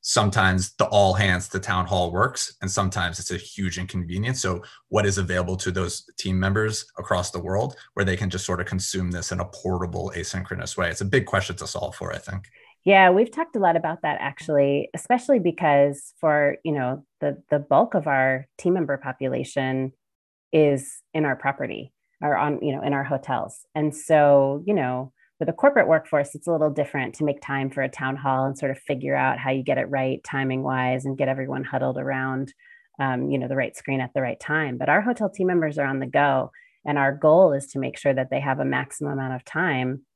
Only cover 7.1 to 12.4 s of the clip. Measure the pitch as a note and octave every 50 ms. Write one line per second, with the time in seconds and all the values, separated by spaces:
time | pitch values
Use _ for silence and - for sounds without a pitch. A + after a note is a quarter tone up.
7.1 | G#2+ F2+ F2+ - - F2 E2+ E2+ F#2+ G2+ A#2+ C3+ C3 - - _ _ - G2+ F#2+
8.1 | F#2 F2+ G#2+ F#2+ F2+ F#2 - - F#2 F2 F2 - - F#2 F#2 - - F#2+ F2+ F2
9.1 | F2 F2 D#2+ - F2+ F2+ F2+ F2+ - - - F2+ F#2 F2 F2+ F2 E2+ F2 F2 F#2
10.1 | - F2 E2 - - F#2+ F#2 - F#2 F2 E2 - - - F#2 E2+ E2+ - G2 G2
11.1 | A#2 C3+ - - - G2 F#2 - F2 - - - - - - C2 B1+ - - F2
12.1 | - - - - - G2